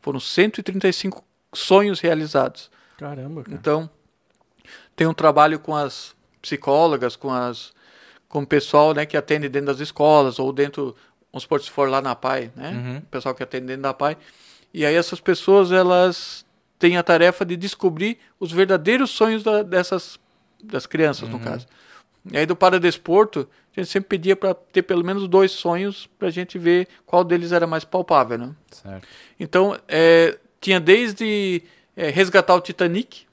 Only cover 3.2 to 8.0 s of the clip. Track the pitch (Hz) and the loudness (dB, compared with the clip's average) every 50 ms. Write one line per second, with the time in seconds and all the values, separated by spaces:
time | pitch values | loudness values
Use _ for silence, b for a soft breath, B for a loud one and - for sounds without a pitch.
3.2 | 127 139 160 160 123 - 143 139 113 156 147 156 160 160 _ _ _ _ _ _ | -14 -14 -14 -14 -16 -16 -16 -6 -2 -2 -2 -2 -2 -8 _ _ _ _ _ _
4.2 | _ _ _ _ _ _ _ _ B B B B B B B - 160 160 160 - | _ _ _ _ _ _ _ _ B B B B B B B -2 -2 0 0 2
5.2 | - 156 147 151 151 156 160 151 151 - 156 151 147 135 - - - - _ _ | 2 4 6 6 4 4 4 -2 -6 -6 -4 -4 -4 -6 -8 -12 -18 -20 _ _
6.2 | _ _ _ _ - - - - - - 139 147 165 165 151 127 120 123 - - | _ _ _ _ -12 -10 -10 -6 -2 0 2 4 4 2 2 0 -2 -4 -6 -8
7.2 | - 139 127 123 123 123 120 113 - - _ b b b b b | -10 -6 -6 -4 -6 -6 -8 -12 -16 -20 _ b b b b b